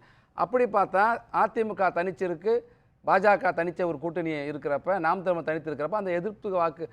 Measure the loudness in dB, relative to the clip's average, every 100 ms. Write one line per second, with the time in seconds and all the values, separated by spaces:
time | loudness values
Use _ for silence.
0 | -18 _ _ -4 0 2 2 2 2 4
1 | 2 0 -2 0 0 0 -2 0 0 0
2 | -2 -2 -4 -2 0 0 -2 _ _ _
3 | 2 4 6 4 2 0 -2 -2 -2 -2
4 | -4 -4 -4 -4 -4 -6 -4 -2 0 0
5 | 0 0 0 -2 -2 -4 -6 -6 -4 -4
6 | -2 -2 -4 -6 -4 0 0 -2 -12